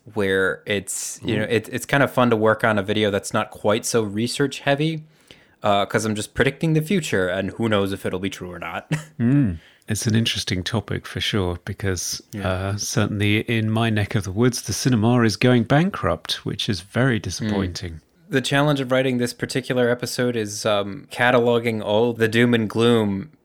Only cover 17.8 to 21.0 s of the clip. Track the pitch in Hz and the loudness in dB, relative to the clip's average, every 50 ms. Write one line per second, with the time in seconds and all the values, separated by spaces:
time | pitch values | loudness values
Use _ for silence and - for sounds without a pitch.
17.8 | 95 85 80 80 _ _ _ _ _ - 139 131 123 - 139 139 147 151 143 135 | -10 -10 -12 -14 _ _ _ _ _ -2 -2 -2 0 2 2 2 4 4 2 0
18.8 | 131 123 131 131 131 135 127 120 120 120 - - 127 120 - 131 127 - 127 123 | 0 0 2 2 2 2 2 0 0 -2 -2 -6 -8 -4 -4 -6 0 2 2 4
19.8 | 123 117 120 120 127 - - - 123 123 120 113 107 101 107 107 - 110 104 101 | 4 4 2 0 -2 -6 -2 -2 0 0 0 -2 -4 -4 -6 -2 0 2 2 2
20.8 | 101 101 95 95 | 0 -2 -8 -12